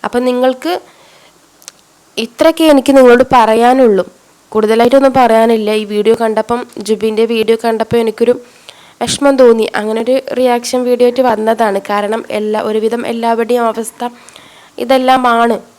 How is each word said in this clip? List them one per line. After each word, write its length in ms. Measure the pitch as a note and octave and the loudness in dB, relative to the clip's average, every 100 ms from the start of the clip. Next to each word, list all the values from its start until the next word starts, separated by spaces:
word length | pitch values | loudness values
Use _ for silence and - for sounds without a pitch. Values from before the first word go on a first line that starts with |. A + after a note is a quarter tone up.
| - | -4
അപ്പം 160 | B3 B3+ | -4 -2
നിങ്ങൾക്ക് 440 | B3 C4 B3+ D#4 F4+ - _ _ _ _ _ _ _ - _ _ _ _ - | -2 -2 -4 -8 -8 -10 _ _ _ _ _ _ _ -20 _ _ _ _ -12
ഇത്രയൊക്കെ 400 | A3+ - D#4 D#4+ D#4+ | -12 0 0 2 4
എനിക്ക് 200 | C#4+ - C#4 | 4 4 6
നിങ്ങളോട് 280 | B3+ A#3+ C4 | 6 4 2
പറയാനുള്ളൂ, 680 | B3+ A3 A3 A#3+ C4 B3 F#3+ F3+ _ _ _ _ | 2 2 2 2 4 2 2 -4 _ _ _ _
കൂടുതലായിട്ടൊന്നും 640 | A3 G#3+ A3+ A#3+ C4+ C4+ C4 | -4 0 2 4 4 2 2
പറയാനില്ല. 500 | A#3+ A3+ A3+ A3+ G#3 G#3+ | 2 4 2 0 0 -4
ഈ 40 | G#3 | -4
വീഡിയോ 200 | G#3 G#3 A3+ | -2 0 0
കണ്ടപ്പം, 380 | A3+ G#3+ A3 A#3+ B3 - G#3 | 0 -2 -4 -6 -6 -12 -6
ജുബിൻ്റെ 380 | G#3+ A3 G#3+ A3+ | -4 -2 -2 -2
വീഡിയോ 240 | A#3 A3 A3+ | -2 0 -2
കണ്ടപ്പോൾ 340 | A#3 A3 A3 A#3 | -2 -4 -2 -2
എനിക്കൊരു 300 | A3+ G#3+ A#3 A#3+ - _ - - - _ | -2 -2 -2 -2 -6 _ -20 -20 -20 _
വിഷമം 320 | A#3+ - C#4+ C4+ | -8 -2 0 4
തോന്നി. 260 | B3 A3+ G#3+ - | 4 4 0 -4
അങ്ങനെ 220 | G#3 A3+ | -6 -4
ഒരു 120 | A#3+ C4 C4 B3 | -2 -4 -4 -2
റിയാക്ഷൻ 420 | B3+ A#3+ A#3+ B3+ B3 | 0 -2 -4 -4 -2
വീഡിയോ 180 | A#3+ B3 | 2 2
ആയിട്ട് 140 | B3 B3+ | 2 -2
വന്നതാണ്. 480 | G#3+ A3 A3 A3 G3 - | 0 -2 0 0 -2 -4
കാരണം 300 | G#3 G#3 A3+ - G#3+ | -4 -4 -6 -6 -6
എല്ലാ, 220 | G#3+ G#3+ A3 | -4 -4 -4
ഒരുവിധം 340 | A3 A3 A#3 - | -2 -2 -4 -6
എല്ലാവരുടെയും 520 | A#3 A#3 A#3 A3+ B3 A#3 | -4 -2 -2 -2 -2 -2
അവസ്ഥ 360 | A3 A3 - A#3+ A#3+ - - - - - - | -4 -10 -10 -12 -12 -20 -20 -20 -20 -20 -12
ഇതെല്ലാമാണ് 720 | A#3+ C4 B3+ C4 B3 A#3 A#3 A3 - | -2 0 2 2 2 2 0 -2 -8